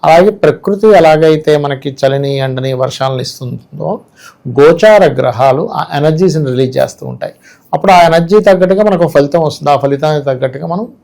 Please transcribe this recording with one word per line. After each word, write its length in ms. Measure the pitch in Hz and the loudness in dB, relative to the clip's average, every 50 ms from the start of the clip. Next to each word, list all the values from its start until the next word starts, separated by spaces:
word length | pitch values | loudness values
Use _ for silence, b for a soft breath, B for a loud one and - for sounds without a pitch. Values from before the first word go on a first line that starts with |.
| - | 2
అలాగే 260 | 156 160 170 185 208 214 202 - | 4 4 4 4 2 0 0 0
ప్రకృతి 420 | 151 143 - - - 202 202 214 220 208 180 | -2 -2 -2 -4 -6 -4 0 2 4 4 6
ఎలాగైతే 540 | 165 160 156 156 160 160 156 156 156 - 151 147 147 | 6 4 4 4 4 2 2 2 2 0 0 0 0
మనకి 240 | 143 139 135 139 147 131 - | -4 -6 -6 -8 -10 -8 -2
చలిని, 300 | - 135 135 139 139 139 139 139 135 | -2 -2 -2 -2 -4 -4 -4 -4 -4
ఎండని, 240 | 135 131 127 131 135 131 127 131 | -4 -6 -6 -6 -6 -4 -4 -4
వర్షాలను 400 | 127 127 - 135 135 135 127 123 | -6 -4 -4 -6 -4 -4 -6 -8
ఇస్తుందో 640 | - - - 135 120 123 123 - _ - 147 - 160 202 - - _ b b b b b b _ 135 120 131 | -10 -12 -14 -12 -12 -12 -12 -16 _ -16 -10 -8 -8 -8 -8 -10 _ b b b b b b _ -6 2 4
గోచార 440 | 143 156 175 170 - 214 214 208 190 156 127 123 | 4 4 4 4 4 4 4 4 4 2 0 0
గ్రహాలు 460 | 131 127 113 107 131 139 131 139 165 - - - | -4 -4 -2 0 0 0 0 0 -4 -6 -6 -8
ఆ 40 | 151 - - 143 | -8 -6 -4 -2
ఎనర్జీస్ని 480 | 147 156 160 156 185 185 160 160 151 131 127 | 0 0 0 2 0 0 0 -2 -4 -4 -2
రిలీజ్ 200 | 127 131 127 127 135 | -2 -2 -2 -2 -4
చేస్తూ 240 | 131 - - _ 135 131 127 | -4 -6 -6 _ -14 -14 -12
ఉంటాయి. 220 | 127 - - - _ b b b b b b - | -10 -12 -12 -14 _ b b b b b b -8
అప్పుడు 180 | - - 196 190 | -4 2 4 4
ఆ 20 | 175 170 165 | 4 4 4
ఎనర్జీ 280 | 165 170 170 165 196 214 190 208 | 2 0 0 2 2 4 4 4
తగ్గట్టుగా 360 | 190 180 185 180 190 190 214 214 | 4 4 2 0 2 2 2 0
మనకు 160 | 196 170 170 | 2 0 -2
ఒక 40 | 156 - | 0 2
ఫలితం 260 | 147 139 143 - 170 160 151 | 0 0 2 0 -2 -2 -2
వస్తుంది. 220 | 151 - 151 143 143 | -4 -4 -2 -2 0
ఆ 20 | 139 - | 0 0
ఫలితానికి 420 | 139 139 135 151 156 156 151 135 139 | -2 -2 -2 -2 -2 -2 -2 -4 -4
తగ్గట్టుగా 380 | 131 123 135 131 123 135 160 165 165 | -6 -4 -6 -8 -8 -8 -8 -8 -8
మనం 120 | 185 226 254 - _ | -8 -8 -10 -14 _